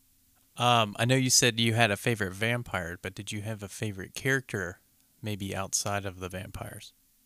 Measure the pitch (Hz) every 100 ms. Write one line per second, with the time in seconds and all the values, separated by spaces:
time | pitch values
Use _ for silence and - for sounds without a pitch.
0 | _ _ _ _ _ - 120 120 107 101
1 | 117 131 127 - 123 113 117 113 113 101
2 | 127 113 95 95 113 120 117 95 85 85
3 | 95 98 101 104 104 107 101 - 107 95
4 | 87 - 135 135 - 104 87 - _ _
5 | _ _ 110 101 98 95 98 - 104 101
6 | 98 92 92 92 90 - 107 101 - _
7 | _ _